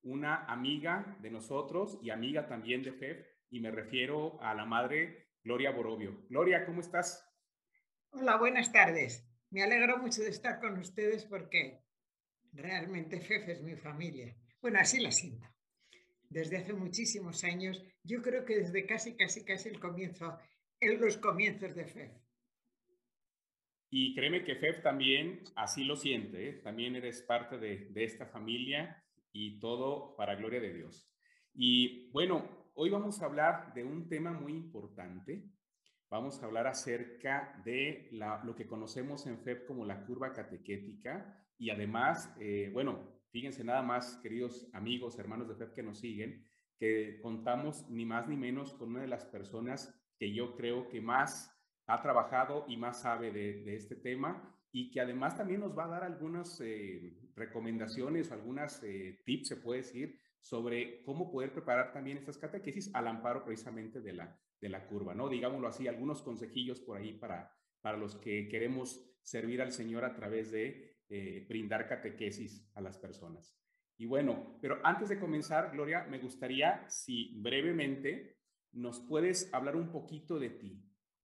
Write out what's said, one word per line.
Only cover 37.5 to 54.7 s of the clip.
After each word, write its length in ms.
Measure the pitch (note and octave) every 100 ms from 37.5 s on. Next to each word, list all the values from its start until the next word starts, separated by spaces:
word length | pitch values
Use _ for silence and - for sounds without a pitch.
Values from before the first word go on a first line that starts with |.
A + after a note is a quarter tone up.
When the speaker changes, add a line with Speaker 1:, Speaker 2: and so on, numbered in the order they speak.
| G#2+
Speaker 1:
de 440 | G#2 B2+ C#3+ D#3 -
la, 300 | A2+ G#2+ G#2+
lo 100 | A#2
que 120 | A#2 G#2
conocemos 600 | A2+ G#2+ C3+ C3+ - C3+
en 140 | A2+
fep 260 | B2+ A#2+ -
como 180 | B2+
la 220 | G#2 G2 A2
curva 260 | A#2+ C3
catequética 1040 | A#2 G2+ F2+ - G2 G2+ G#2 B2 F3 G3 - _ _
y 120 | A2+
además, 640 | G#2 G#2 A2+ C3+ E3+ - -
eh, 300 | G#2+ G2+ G2+
bueno, 480 | A2+ C#3 G2+ - - _
fíjense 340 | A#2+ C3+ B2
nada 180 | A#2 B2+
más, 360 | B2 B2 B2 -
queridos 460 | A2 A2+ B2 - -
amigos, 460 | A2 G#2+ B2 A#2+ A#2+
hermanos 300 | G2+ A2+ A2+
de 80 | G#2+
fep 180 | A2+
que 80 | -
nos 180 | A2 G#2
siguen, 460 | A#2 G#2 A2+ - - _ _ _
que 420 | A2 A2 G#2+ G2+
contamos 680 | A#2+ A2+ B2 B2 D3+ - -
ni 160 | A#2 A#2
más 220 | A#2 A#2+
ni 80 | C#3+
menos 360 | B2 C3 C#3
con 160 | - A#2
una 120 | A#2+
de 60 | C3+
las 160 | A#2+ -
personas 680 | G2+ F#2+ A2+ A#2+ C3+ - - _ _
que 160 | G#2
yo 220 | G#2+ A#2+ A#2+
creo 320 | A#2+ A#2+ B2
que 120 | A2+
más 540 | A2+ B2+ D3 - - _ _ _ -
ha 160 | A#2
trabajado 600 | C#3+ B2 A2 B2+ C3+ D3 C#3+
y 80 | A2+
más 260 | A#2+ A#2+
sabe 300 | A#2+ A2+ A#2
de, 300 | G#2 G#2 G2+
de 140 | G#2+ G#2+
este 200 | G#2 A#2+
tema 600 | B2 B2+ D3 F#3+ - - _